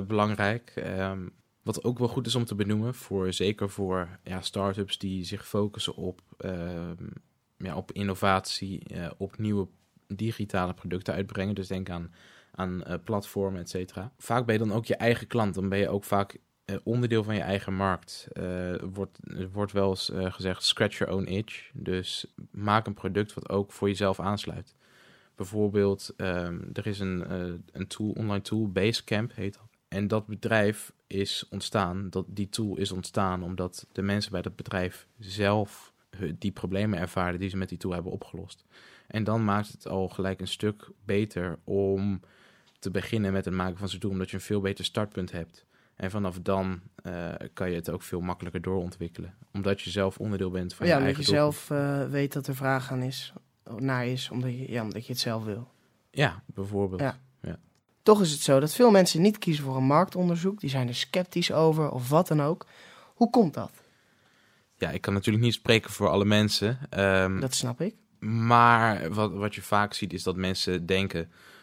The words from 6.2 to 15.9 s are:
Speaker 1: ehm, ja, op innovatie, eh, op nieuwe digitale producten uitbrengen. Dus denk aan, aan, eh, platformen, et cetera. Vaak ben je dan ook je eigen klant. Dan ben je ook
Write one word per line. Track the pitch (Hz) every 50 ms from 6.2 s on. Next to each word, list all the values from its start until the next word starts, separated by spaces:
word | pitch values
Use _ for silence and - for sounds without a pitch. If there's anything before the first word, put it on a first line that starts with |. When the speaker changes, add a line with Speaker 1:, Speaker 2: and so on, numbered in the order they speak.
| - - -
Speaker 1:
ehm, | - - 95 92 87 85 87 90 85 85 85 85 85 - - - - _ _ _ _ _ _ _
ja, | - 92 92 71
op | 87 - -
innovatie, | - - 101 98 95 - 104 98 95 95 - - - - 98 95 95 - -
eh, | - - 90 87 78 -
op | - 98 98 -
nieuwe | - 107 107 104 101 92 - _ _ _ _ _ _ _
digitale | - 101 95 110 110 107 - 104 101 - 95 90 90 90
producten | - - 90 87 92 - - -
uitbrengen. | - 98 92 - 98 95 101 104
Dus | 98 95
denk | - 95 92 95 92
aan, | 90 85 85 85 - - - - - - _ _
aan, | - - 95 92 90 90 -
eh, | - 87 85 -
platformen, | - 113 101 - - - 101 98 95 95 90
et | 87 -
cetera. | - 92 92 - - - 95 127 -
Vaak | - - - 117 123 123
ben | 113 110 107
je | 113
dan | 107 101
ook | 117 113
je | - 117
eigen | - - 117 120 - 110
klant. | - - 120 110 101 82
Dan | 92 95 95
ben | 98 101
je | 98
ook | -